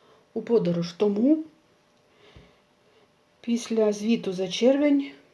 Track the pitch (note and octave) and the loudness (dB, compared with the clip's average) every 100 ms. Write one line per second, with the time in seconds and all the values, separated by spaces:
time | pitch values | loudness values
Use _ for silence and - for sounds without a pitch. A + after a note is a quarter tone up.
0 | _ _ _ A3 G#3+ A3+ F3 E3+ E3+ - | _ _ _ -10 0 0 2 -2 -4 -2
1 | G#3 G3+ B3+ D#4 - _ _ _ _ _ | 0 2 2 2 -2 _ _ _ _ _
2 | _ _ - - - _ _ _ _ _ | _ _ -20 -20 -20 _ _ _ _ _
3 | _ _ _ _ - A#3 - A3 G#3+ G#3 | _ _ _ _ -4 -4 -2 0 0 0
4 | G#3+ A#3 G3 F#3 F#3 - A#3 C#4 D4 C#4 | 0 -2 -2 -6 -6 0 2 4 2 2
5 | - - _ | -2 -12 _